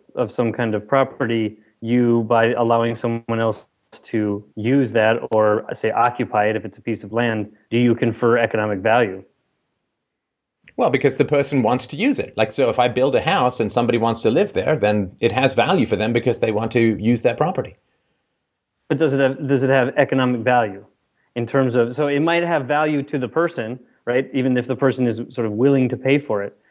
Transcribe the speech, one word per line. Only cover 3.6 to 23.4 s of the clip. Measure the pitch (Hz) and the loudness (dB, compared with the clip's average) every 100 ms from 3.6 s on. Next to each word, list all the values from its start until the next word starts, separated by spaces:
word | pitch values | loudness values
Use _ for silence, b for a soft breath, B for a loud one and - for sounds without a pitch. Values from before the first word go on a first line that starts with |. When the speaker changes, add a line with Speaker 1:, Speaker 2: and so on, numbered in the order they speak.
| - _ _ | -10 _ _
Speaker 1:
to | - - 113 107 101 104 - | -20 -6 -4 -2 -4 -8 -6
use | 110 139 123 | 0 0 2
that | 110 110 117 - | 2 2 2 0
or, | 110 107 107 - | 2 2 2 -2
say, | - 110 | -6 -2
occupy | 107 120 - 117 107 107 | 0 0 0 -4 0 0
it, | 110 | -2
if | |
it's | 107 - | -6 -14
a | |
piece | - 107 | -8 -8
of | 101 | -6
land, | 113 120 110 107 b b | -2 -2 -2 -6 b b
do | 117 | 0
you | 120 | 2
confer | 113 120 110 120 117 | 2 0 0 2 2
economic | 113 110 107 98 | 2 0 -2 -2
value? | 107 117 110 95 - _ _ _ _ _ _ _ _ _ _ _ _ _ _ - | 2 2 2 -4 -16 _ _ _ _ _ _ _ _ _ _ _ _ _ _ -2
Speaker 2:
Well, | 269 | 0
because | 131 139 - | 2 0 2
the | 139 | 2
person | 143 139 139 | 2 2 0
wants | 113 123 - | 2 0 -4
to | 143 | -2
use | 254 - | -2 -2
it. | - - | -4 -2
Like, | - | -2
so | - 123 | 0 0
if | 110 | 2
I | 123 | 0
build | 117 135 | 2 2
a | 123 | 2
house | 117 190 127 - | 0 0 0 0
and | 107 | -2
somebody | 120 117 117 | 0 0 0
wants | 113 110 | 0 0
to | 113 | 0
live | 135 202 | 2 0
there, | - 127 151 | -2 -2 0
then | 104 104 92 - | 0 0 -2 -2
it | 117 | -2
has | - 135 | 0 0
value | - 113 185 | 0 0 2
for | 113 | 0
them | 98 110 | 0 0
because | 117 127 107 | 0 0 -2
they | 113 | -2
want | 104 113 | -2 -2
to | 120 113 98 | 2 2 2
use | 107 120 | 0 0
that | 123 117 | 0 0
property. | 151 190 - - _ _ _ _ _ _ _ _ _ _ - | -2 -2 -8 -12 _ _ _ _ _ _ _ _ _ _ -6
Speaker 1:
But | 151 | 0
does | 156 | 0
it | 135 | 2
have, | 135 135 139 | 0 0 0
does | 139 | 0
it | 131 | 4
have | 135 123 135 | 2 2 0
economic | 135 135 127 123 | 0 2 0 0
value | 113 123 110 98 - _ _ _ _ 120 | 2 2 0 -4 -18 _ _ _ _ -8
in | 117 | -2
terms | 139 131 | 0 2
of, | 120 117 | 2 0
so | 123 147 | 0 -2
it | 143 | 0
might | 165 170 | 0 0
have | 170 160 | 0 -2
value | 127 147 156 151 | 0 -2 0 -2
to | 139 147 | -4 -4
the | 123 | -4
person, | 160 | -2